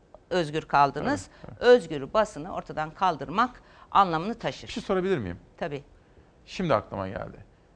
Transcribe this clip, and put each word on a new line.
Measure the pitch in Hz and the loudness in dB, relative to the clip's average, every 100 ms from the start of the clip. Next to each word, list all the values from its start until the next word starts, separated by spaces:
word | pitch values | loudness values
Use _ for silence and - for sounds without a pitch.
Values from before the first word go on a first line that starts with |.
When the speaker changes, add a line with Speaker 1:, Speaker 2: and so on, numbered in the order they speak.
| _ - - | _ -20 -4
Speaker 1:
özgür | 180 151 156 | -2 0 -4
kaldınız. | 156 147 143 147 240 285 - | 0 4 4 2 -2 -2 -6
Speaker 2:
Evet, | - - | -18 -18
evet. | - | 0
Speaker 1:
Özgür | 240 247 170 151 135 | 6 6 6 -8 -2
basını | 214 214 - 170 | 0 0 -2 -10
ortadan | - 175 156 156 | -10 -8 -6 -6
kaldırmak | - 190 151 139 185 247 - - - - | 0 0 0 -4 0 -2 -2 -20 -20 0
anlamını | - 196 160 190 233 | 4 4 2 -2 -4
taşır. | 151 - 110 | -6 -6 -10
Speaker 2:
Bir | |
şey | - | -10
sorabilir | - 190 185 170 | -2 0 0 0
miyim? | 95 85 - - | -2 -8 -14 -10
Speaker 1:
Tabii. | 170 143 - - _ - - _ - | -8 -8 -14 -20 _ -20 -20 _ -16
Speaker 2:
Şimdi | - 175 | -4 2
aklıma | 110 - 101 95 | 2 0 -8 -8
geldi. | - 107 - - _ _ | -8 -12 -14 -20 _ _